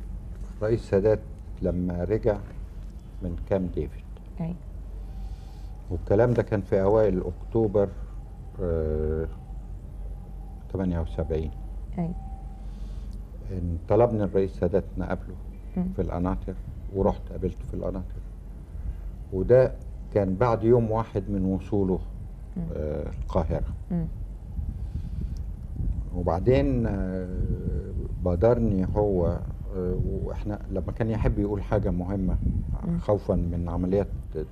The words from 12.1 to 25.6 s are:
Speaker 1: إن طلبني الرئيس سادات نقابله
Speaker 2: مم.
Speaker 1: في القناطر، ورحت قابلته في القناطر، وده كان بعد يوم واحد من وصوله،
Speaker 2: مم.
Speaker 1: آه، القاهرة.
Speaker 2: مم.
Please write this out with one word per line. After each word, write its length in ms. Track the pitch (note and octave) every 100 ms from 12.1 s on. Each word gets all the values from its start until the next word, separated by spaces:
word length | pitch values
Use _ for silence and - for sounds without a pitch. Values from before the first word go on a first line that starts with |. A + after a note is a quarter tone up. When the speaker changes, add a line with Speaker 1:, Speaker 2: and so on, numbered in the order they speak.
| - - - - - - - - - - - - - -
Speaker 1:
إن 260 | F#2 E2+ E2+ -
طلبني 360 | G#2 A#2+ A2
الرئيس 260 | G2 G2 G2
سادات 340 | - F2 F#2 - F#2
نقابله 360 | F#2 F#2 - - - - - F#3
Speaker 2:
مم. 120 | F3+ F#3+
Speaker 1:
في 60 |
القناطر، 520 | - F2 F#2 F#2+ - F#2 - - -
ورحت 280 | G2 F#2+ - -
قابلته 340 | E2+ F2+ - -
في 40 |
القناطر، 460 | F#2 F2+ F#2 F2+ - - - - - - - - - - - -
وده 400 | F#2+ F#2+ B2+ B2+ - - - -
كان 200 | G#2+ F#2+
بعد 300 | F#2 B2 A2
يوم 260 | A2+ A#2+ A2+
واحد 320 | A2 A2+ G#2+ G2
من 160 | G2
وصوله، 540 | F#2+ F#2 - G2+ F#2+ F2 - - - - - F3+
Speaker 2:
مم. 60 | E3+ E2
Speaker 1:
آه، 340 | D2+ D#2 D2+ -
القاهرة. 520 | - F#2 - D#2+ - - -
Speaker 2:
مم. 160 | F3 D#3+ - - - - - - - - - - - - - - -